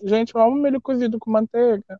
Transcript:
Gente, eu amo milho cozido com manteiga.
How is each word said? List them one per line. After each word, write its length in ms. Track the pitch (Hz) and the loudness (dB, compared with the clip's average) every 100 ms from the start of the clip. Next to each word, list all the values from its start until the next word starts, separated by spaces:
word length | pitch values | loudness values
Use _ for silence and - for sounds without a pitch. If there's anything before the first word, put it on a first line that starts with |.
Gente, 300 | 202 214 226 233 | -2 0 0 2
eu 60 | |
amo 140 | 226 277 | 2 2
milho 260 | 285 262 | 0 -2
cozido 380 | - 254 240 226 | -2 -2 -2 -4
com 100 | - | -2
manteiga. 680 | 220 220 233 240 208 - 190 | -2 0 0 0 0 -6 -20